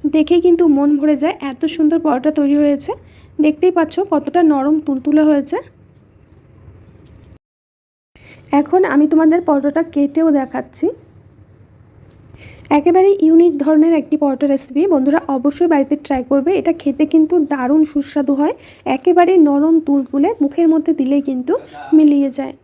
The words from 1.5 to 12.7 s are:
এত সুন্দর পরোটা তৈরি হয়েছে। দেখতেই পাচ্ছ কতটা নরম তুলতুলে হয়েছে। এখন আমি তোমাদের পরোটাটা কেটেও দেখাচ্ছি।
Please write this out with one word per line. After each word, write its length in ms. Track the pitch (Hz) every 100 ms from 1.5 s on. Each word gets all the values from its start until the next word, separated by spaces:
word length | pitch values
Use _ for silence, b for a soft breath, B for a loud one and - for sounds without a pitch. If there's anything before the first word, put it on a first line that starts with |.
এত 120 | 254 320 -
সুন্দর 220 | 302 330 320
পরোটা 240 | 254 294 302
তৈরি 180 | 285 285
হয়েছে। 300 | 294 285 320 494 b b b -
দেখতেই 280 | 302 302 359 349
পাচ্ছ 180 | 320 - 392
কতটা 280 | 302 294 359 330
নরম 240 | 285 277 311 302
তুলতুলে 360 | 262 269 302 302
হয়েছে। 280 | 294 277 403 - _ _ _ _ _ _ _ _ - - - - - - - - - _ _ _ _ _ _ _ _ B B B 285
এখন 200 | 294 370 370
আমি 100 | 277 302
তোমাদের 280 | 320 320 339 349
পরোটাটা 340 | 285 285 294 330
কেটেও 340 | 294 285 320 320 285
দেখাচ্ছি। 460 | 262 254 - - 349 - _ - _ _ - _ _ _ _ _ - _ - B B B B